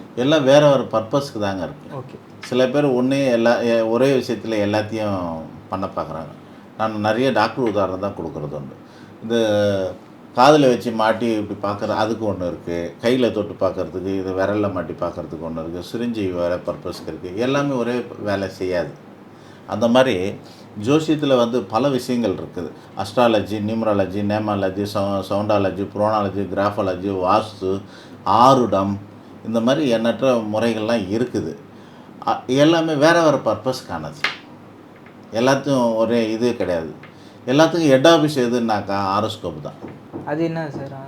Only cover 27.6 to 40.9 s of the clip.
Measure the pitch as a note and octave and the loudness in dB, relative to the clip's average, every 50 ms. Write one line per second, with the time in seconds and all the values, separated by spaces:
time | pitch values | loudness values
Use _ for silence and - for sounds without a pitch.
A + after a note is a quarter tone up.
27.6 | F#2+ F#2 G2 G2+ G2+ - - - - - - - - F#2 G2 A2 B2 C3+ C3+ B2+ | -4 -2 -2 -4 -6 -10 -18 -20 -20 -20 -20 -8 0 2 4 6 8 8 8 6
28.6 | A#2+ G#2 G2 F#2+ G2 G2+ G2 G2+ - - - - - - - - - G#2+ A2+ A#2 | 4 2 2 2 2 0 -2 -4 -8 -14 -20 -20 -20 -20 -20 -14 -10 -4 -2 0
29.6 | A2+ A#2+ C#3 D#3+ D#3 C3 A#2 A2 A2+ A#2 A2 G#2 C3 C3+ B2 A#2 G#2+ G#2+ G#2 G#2+ | 2 2 2 2 2 2 0 2 2 0 0 0 2 2 2 2 0 -2 -2 0
30.6 | A#2 A#2 A2 A2 G#2+ A2 A#2+ A#2 G2 F2+ G#2 A2+ B2 B2 - G#2 D#2 E2 - - | 0 0 0 0 -2 -2 -2 -2 -2 -2 -2 -2 -2 -2 -2 -4 -4 -4 -8 -10
31.6 | - - - - - - - - - - - - - A2 A2 - - - B2+ C#3 | -14 -20 -20 -20 -20 -20 -20 -20 -20 -20 -20 -8 -4 -4 -4 -4 -4 -2 2 4
32.6 | D3 D#3 E3+ E3 D#3+ E3 D#3 C#3 C#3+ E3 E3+ F3 E3 D#3 C3+ C3 - A2+ A2 - | 4 4 4 4 2 0 2 4 4 4 6 6 4 4 2 2 0 -2 -2 -2
33.6 | - C3 B2+ - - - F#2 D#2+ D2+ D2 D2+ - - - - - - - - - | -2 -4 -4 -4 -8 -8 -10 -8 -8 -10 -10 -8 -8 -8 -8 -10 -16 -20 -20 -20
34.6 | - - - - - - - - - - - - - - - A2 B2 C3 C#3 C3 | -20 -20 -20 -20 -20 -20 -20 -20 -20 -20 -20 -20 -18 -6 -2 0 4 4 4 2
35.6 | - D3 C#3 B2+ A#2+ A#2 A2+ A2 A2+ G#2+ A#2+ A#2 A2+ A2 A2 A2 A#2+ A#2+ A#2 - | 2 0 0 2 2 2 2 2 2 2 2 0 0 0 0 0 0 0 0 -2
36.6 | F#2+ F2+ F2+ E2 E2 D#2 D#2 - - - - - - - - - - B2+ B2+ D3 | -2 -2 -2 -4 -4 -6 -10 -14 -18 -20 -20 -20 -20 -20 -20 -12 -4 0 4 4
37.6 | D#3+ D#3 F3 E3+ D#3+ D3 C3 C3 C3+ E3 E3+ D#3+ D3+ D3+ D3+ C#3 B2 A#2 A#2+ B2 | 4 4 4 2 4 4 4 6 8 6 6 6 4 2 2 0 0 2 2 0
38.6 | A#2 A2+ G#2+ G2+ F#2 F#2+ G2 G2 G2+ F#2+ G2 G#2 G#2+ G#2 F#2+ - - F2 D#2 D2+ | 0 0 0 -2 -2 -2 -2 -2 0 0 0 0 0 -2 -4 -6 -8 -8 -8 -8
39.6 | D2 D2+ - - - - - - - - - - - D3 D3+ D#3 E3 E3 E3 E3 | -10 -12 -14 -12 -16 -16 -16 -18 -18 -16 -14 -12 -8 -6 -4 -2 -2 -2 -2 -4
40.6 | D#3+ D3 C3+ - C#3 C#3 | -6 -8 -8 -10 -12 -12